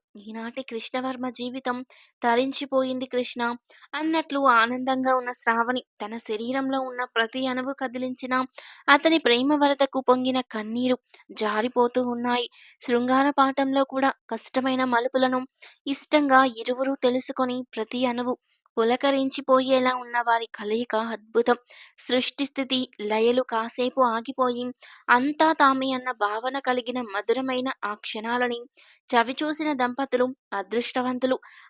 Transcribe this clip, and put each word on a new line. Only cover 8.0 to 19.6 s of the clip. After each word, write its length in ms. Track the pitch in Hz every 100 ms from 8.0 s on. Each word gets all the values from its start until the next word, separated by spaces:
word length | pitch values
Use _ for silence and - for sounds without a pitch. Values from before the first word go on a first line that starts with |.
| 254 254 254 262 262 - - - -
అతని 300 | 285 320 320
ప్రేమ 360 | 240 240 269
వరదకు 460 | 294 285 285 277 269
పొంగిన 400 | 254 254 254 254 247
కన్నీరు 480 | 226 214 233 254 247 _ - -
జారిపోతూ 720 | 196 214 214 233 247 240 247 247
ఉన్నాయి. 380 | 240 240 247 240 - - _
శృంగార 480 | - 240 247 262 277
పాఠంలో 540 | 285 269 269 269 269
కూడా 280 | 269 262 269 - -
కష్టమైన 540 | 226 - 262 262 262
మలుపులను 560 | 262 240 247 262 254 254 262 _ - _ -
ఇష్టంగా 580 | 277 - 302 285 262 269 226
ఇరువురు 380 | 226 247 269 277
తెలుసుకొని, 560 | 254 254 - 269 254 247 254
ప్రతి 360 | - 214 247 254
అణువు 280 | 240 247 247 _ _ _ -
పులకరించిపోయేలా 1200 | 226 254 277 277 269 269 269 262